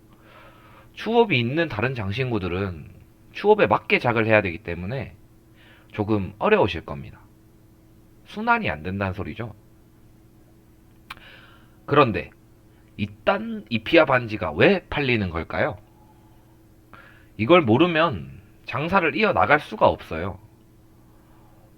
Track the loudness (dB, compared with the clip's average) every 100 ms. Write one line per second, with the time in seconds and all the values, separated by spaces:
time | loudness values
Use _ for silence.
0 | _ -20 -20 -20 -20 -20 -20 -20 -20 -12
1 | -2 2 4 2 0 0 -2 -2 -4 -2
2 | -6 -4 -2 -2 -2 -4 -4 -6 -14 -20
3 | -20 _ -20 -4 2 4 4 0 0 -2
4 | 0 0 4 4 2 -6 -8 -8 -8 -10
5 | -10 -16 -20 -20 _ -20 -20 -20 -16 -6
6 | -2 -2 -2 -2 0 2 2 -2 -10 -12
7 | -12 -20 -20 _ _ _ _ _ _ _
8 | _ -20 -16 -6 0 0 0 -6 -6 -4
9 | -4 -4 -8 -8 -12 -14 -20 -20 -20 _
10 | -20 -20 -20 -20 -20 _ _ _ -20 -20
11 | -20 -20 -20 -20 -20 -20 -20 -18 0 4
12 | 4 2 -6 -16 -20 -20 -20 _ -16 -8
13 | -8 -6 -2 -2 -2 -10 -6 -6 2 2
14 | 4 2 -2 -6 -6 2 4 4 -2 -4
15 | 0 0 0 -4 -6 -4 -4 -4 -16 -20
16 | -20 -20 -20 -20 -20 -20 -20 _ _ -20
17 | -20 -20 -16 -4 4 4 6 4 4 2
18 | 0 -2 -10 -18 -20 -20 -10 -6 0 0
19 | 0 0 0 2 4 2 0 2 2 2
20 | -6 -8 -8 -10 -18 _ _ _ _ _
21 | -20 -20 _ -20 -20 -20 -18